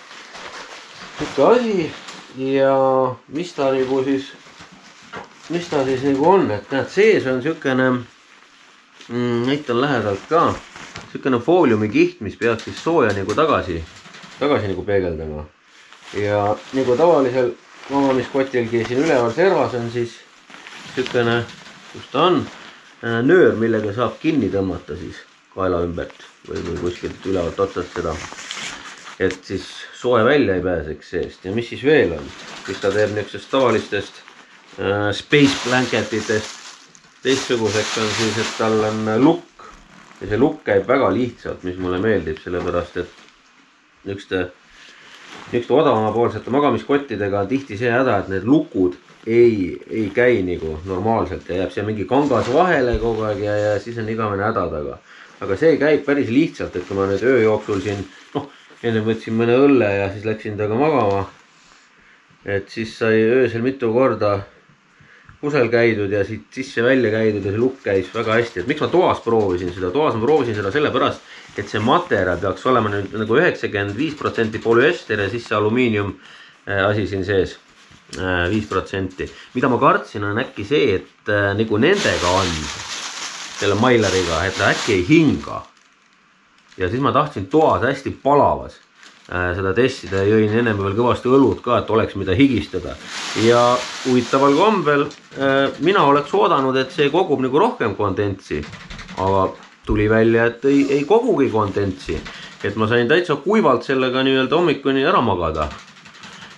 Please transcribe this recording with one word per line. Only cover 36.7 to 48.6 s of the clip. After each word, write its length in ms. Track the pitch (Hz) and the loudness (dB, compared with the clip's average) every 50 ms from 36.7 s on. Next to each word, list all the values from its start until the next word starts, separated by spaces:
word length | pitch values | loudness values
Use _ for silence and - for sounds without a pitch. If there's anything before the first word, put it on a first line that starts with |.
| - - - - _ _ _ - _ _ - | -20 -20 -20 -20 _ _ _ -20 _ _ -2
teistsuguseks 760 | 127 135 135 - - 127 117 113 104 101 107 107 - - 117 110 | 0 0 0 0 -2 -2 0 0 0 0 0 -2 -2 -2 -2 -2
on 60 | 107 101 | -2 -2
siis, 240 | 107 113 107 104 113 107 | -2 -2 -2 -2 -2 -4
et 140 | - - - | -4 -4 -2
tal 220 | 117 110 110 110 107 107 | 0 0 2 2 0 0
on 160 | 107 110 110 110 110 113 131 | -2 -2 -2 0 2 4 4
lukk. 460 | 156 170 - - - _ - - - - - - - - - - - - - | 4 4 2 -2 -12 _ -20 -20 -20 -20 -20 -20 -20 -20 -20 -20 -20 -18 -14
Ja 100 | 95 98 | -8 -4
see 80 | 104 110 | 0 2
lukk 260 | 135 160 156 - - | 2 2 0 -2 -2
käib 220 | - 104 98 95 98 | 0 0 2 2 2
väga 220 | 127 139 120 95 95 | 2 2 2 2 2
lihtsalt, 480 | 113 127 120 - - - 82 - - - | 0 -2 -4 -6 -8 -12 -12 -10 -10 -8
mis 120 | 90 90 92 | -10 -8 -6
mulle 220 | 92 90 90 90 98 | -4 -4 -2 0 0
meeldib, 360 | 113 107 92 80 82 80 - - | 0 0 0 -2 -4 -8 -10 -8
sellepärast 560 | 92 90 87 87 90 85 87 85 - - 90 85 | -8 -6 -6 -4 -4 -4 -4 -4 -6 -6 -10 -10
et 200 | - - - - - _ _ _ _ _ _ _ _ _ _ _ _ _ _ - | -10 -12 -20 -20 -20 _ _ _ _ _ _ _ _ _ _ _ _ _ _ -12
niisuguste, 360 | 98 98 98 - - 98 92 90 - - _ _ _ - - - - - - - - - - - - - - - - - | -10 -10 -10 -8 -6 -4 -4 -4 -4 -8 _ _ _ -20 -20 -20 -20 -20 -20 -20 -20 -20 -20 -20 -20 -20 -20 -10 -4 -4
niisuguste 260 | 120 117 - 120 143 | -4 0 2 2 4
odavamapoolsete 720 | 160 147 117 107 107 110 104 117 120 113 110 107 - - 117 | 4 4 2 2 0 0 0 0 0 0 -2 -4 -6 -2 0
magamiskottidega 880 | 139 147 143 120 139 - - 139 143 143 - 110 95 104 98 98 101 98 | 2 2 2 0 0 -2 0 0 0 0 -2 -6 -4 -2 -2 -2 -2 -2
on 80 | 95 | -2
tihti 280 | 127 139 135 - 107 104 | -2 -4 -4 -6 -8 -4
see 120 | 123 120 | -2 0
häda, 300 | 117 123 131 127 107 98 90 | 2 2 2 2 0 0 -2
et 80 | 95 | -2
need 160 | 95 95 90 | -4 -4 2
lukud 520 | 117 143 160 | 4 4 4